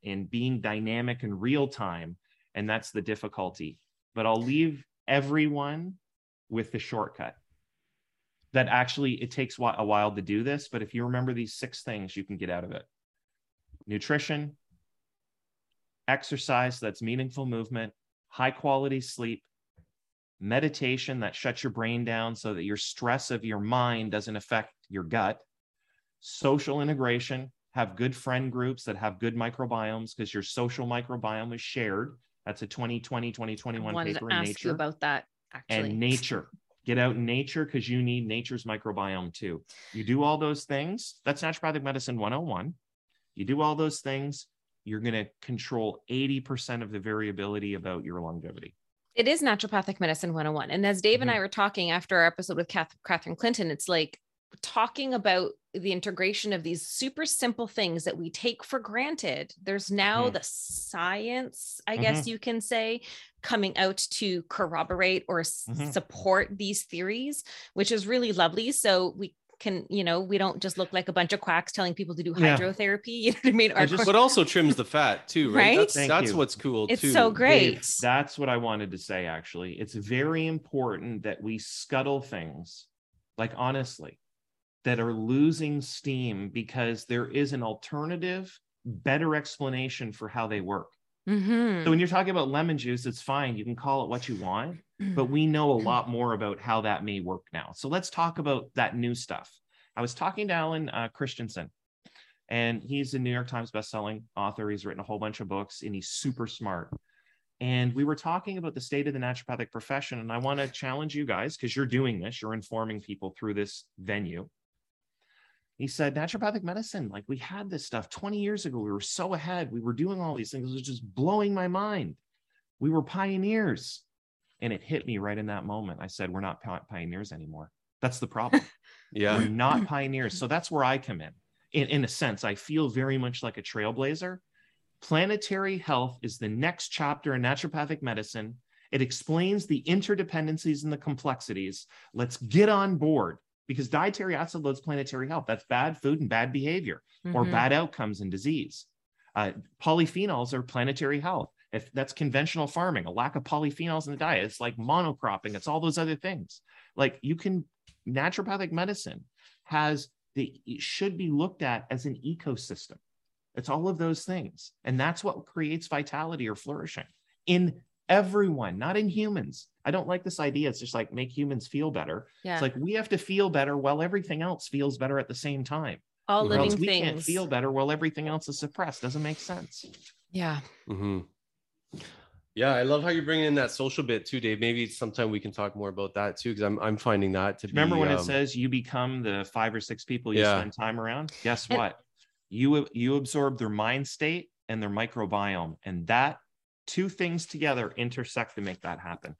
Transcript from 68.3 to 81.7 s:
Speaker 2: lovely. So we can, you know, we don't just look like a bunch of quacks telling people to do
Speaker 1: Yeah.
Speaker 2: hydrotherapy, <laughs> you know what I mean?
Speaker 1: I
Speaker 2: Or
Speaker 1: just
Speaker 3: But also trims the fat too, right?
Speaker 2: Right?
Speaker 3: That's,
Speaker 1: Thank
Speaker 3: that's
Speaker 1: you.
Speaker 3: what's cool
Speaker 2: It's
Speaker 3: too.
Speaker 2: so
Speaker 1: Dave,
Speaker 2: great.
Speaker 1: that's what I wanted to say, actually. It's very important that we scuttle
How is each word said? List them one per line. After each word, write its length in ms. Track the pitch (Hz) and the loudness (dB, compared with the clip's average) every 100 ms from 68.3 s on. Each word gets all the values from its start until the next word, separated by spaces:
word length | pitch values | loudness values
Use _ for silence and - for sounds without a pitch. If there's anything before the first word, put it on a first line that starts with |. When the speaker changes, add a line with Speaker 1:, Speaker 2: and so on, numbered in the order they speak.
Speaker 2:
lovely. 400 | 185 165 185 233 | 6 6 4 0
So 380 | - 214 185 185 - | 2 6 6 4 -2
we 180 | 190 - _ - | -8 -10 _ -6
can, 280 | 214 185 - | -2 -2 -2
you 160 | 202 | 0
know, 160 | 175 170 | 2 0
we 160 | 190 202 | 2 2
don't 220 | 190 - | 2 0
just 140 | 190 190 | -4 -2
look 140 | 180 | -2
like 160 | 185 185 | -2 0
a 40 | |
bunch 200 | 180 170 | 2 2
of 80 | 202 | 0
quacks 320 | - 165 - | 2 2 2
telling 220 | - 180 | -2 -2
people 200 | 170 170 | -2 -6
to 80 | 165 | -4
do 120 | 170 175 | -2 6
Speaker 1:
Yeah. 200 | 156 143 | 8 8
Speaker 2:
hydrotherapy, 440 | 185 190 202 208 233 | 2 0 0 0 -4
<laughs> 0 | |
you 260 | 233 220 | 0 2
know 60 | 220 | 4
what 80 | 262 | 6
I 20 | 226 | 8
mean? 160 | 220 | 8
Speaker 1:
I 100 | - | 8
Speaker 2:
Or 40 | 143 | 6
Speaker 1:
just 180 | 185 202 | 6 8
Speaker 3:
But 100 | 214 | 10
also 260 | 254 226 | 10 8
trims 320 | 156 185 151 131 | 6 8 6 6
the 80 | |
fat 440 | 113 151 135 95 - | 2 4 4 4 0
too, 220 | 165 135 | 2 6
right? 120 | 247 | 8
Speaker 2:
Right? 140 | 208 339 | 10 8
Speaker 3:
That's, 160 | 415 | 6
Speaker 1:
Thank 140 | 143 139 | 4 4
Speaker 3:
that's 220 | 165 - | 6 6
Speaker 1:
you. 60 | 180 | 4
Speaker 3:
what's 180 | 135 | 2
cool 320 | - 143 113 107 | 0 0 2 2
Speaker 2:
It's 100 | 247 | 2
Speaker 3:
too. 100 | 277 | 6
Speaker 2:
so 160 | 294 226 | 8 6
Speaker 1:
Dave, 60 | 220 | 6
Speaker 2:
great. 500 | 262 285 - 127 - - | 8 8 6 2 -2 2
Speaker 1:
that's 380 | 123 135 143 - | 4 4 2 -2
what 100 | 135 | 0
I 80 | 120 | 2
wanted 320 | 117 107 101 | 2 -2 -4
to 60 | 90 | -6
say, 280 | - 92 87 | -4 -4 -2
actually. 520 | 80 - 87 90 - | -6 -8 -8 -8 -6
It's 160 | 110 | -8
very 520 | 110 101 127 151 165 160 | -6 -2 0 2 0 0
important 760 | 160 - 139 123 92 110 110 | -2 -4 -2 -2 -2 -6 -6
that 180 | 107 - | -6 -6
we 160 | 110 110 | -6 -6
scuttle 640 | - | -8